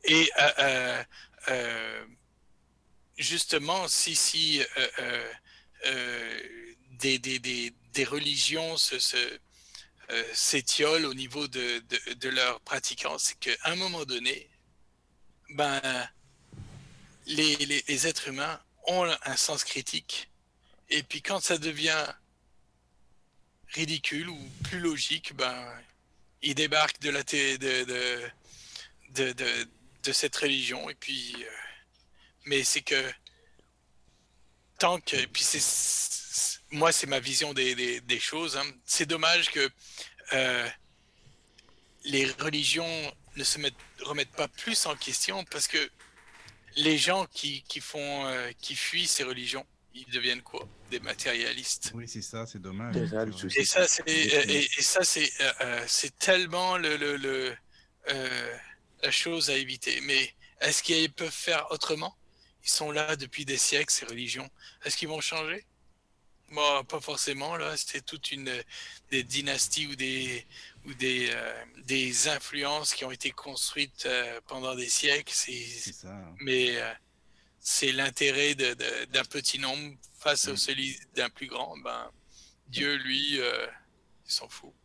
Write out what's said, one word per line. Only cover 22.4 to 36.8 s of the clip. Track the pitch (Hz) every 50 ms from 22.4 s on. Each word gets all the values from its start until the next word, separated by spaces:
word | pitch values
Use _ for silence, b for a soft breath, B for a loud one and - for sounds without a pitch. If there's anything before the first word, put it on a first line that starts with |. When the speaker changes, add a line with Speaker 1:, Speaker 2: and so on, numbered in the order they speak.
| _ _ _ - _ _ _ _ _ _ _ _ - _ - _ _ _ _ _ - _ _ _ - -
Speaker 1:
ridicule | - - 160 151 160 151 - - - 147 165 175
ou | 170 147 139 139 - - -
plus | - - 180
logique, | 170 170 156 139 - - 156 160 - - 147
ben, | 135 135 127 123 127 123 120 117 117 120 - _ _ _ _ _ _ - _ _ _
ils | - 147 139
débarquent | 139 156 151 147 156 151 147 - -
de | 135 147
la | 139 143 139
té-, | - - 147 139 135 135
de, | 131 135 135 131 127 127
de, | 123 123 123 127 123 123 120 120 120 - _ B B B B B B B B B B B - - - 131
de, | 131 135 127 123
de, | 123 135 120 113 117 117 117 - - - - - - -
de | 139
cette | 131 - - 143 -
religion. | - - 143 139 131 127 120 127 135 156 160
Et | 147
puis, | _ - - 139 131 120 120 120 120
euh, | 113 110 104 B B B B B B _ _ _ _ _ b b b b b _ -
mais | 143 143 139 131
c'est | - - 147
que | 139 - 143 135 131 131 123 - _ b b b b b b b b b _ _ _ _ _ - _ - _ _ _ _ _ _ - _ _ _ _ _ _
tant | - 180 170 180 175
que, | - - 147
et | 135 127
puis | 123 - - -
c'est, | - - 147
c'est, | 131 - - - - - - - - - - - - - - - - - - - - -
moi, | 156 147